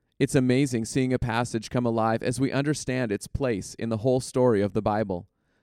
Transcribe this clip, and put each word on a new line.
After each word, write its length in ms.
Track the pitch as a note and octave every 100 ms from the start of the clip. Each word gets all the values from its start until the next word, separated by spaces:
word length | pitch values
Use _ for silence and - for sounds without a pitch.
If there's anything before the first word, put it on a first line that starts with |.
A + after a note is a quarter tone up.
| _ -
It's 180 | C#3 D3
amazing 500 | B2+ B2+ C#3+ A#2+ A2
seeing 260 | C#3 B2+
a 80 | B2+
passage 500 | B2 A2+ A#2+ A2+ -
come 160 | B2+ A#2+
alive 380 | A2+ A2+ A2+
as 160 | - A#2+
we 120 | C3+
understand 600 | C3+ D3 C#3+ - B2+ A#2
its 160 | G2+ -
place 460 | - C3 G2 -
in 160 | - A2+
the 80 | G#2+
whole 240 | C3 B2+
story 400 | - C3 B2+ G#2
of 120 | G2+
the 80 | A2
Bible. 460 | G#2 G#2+ G#2 F2+ - _ _ _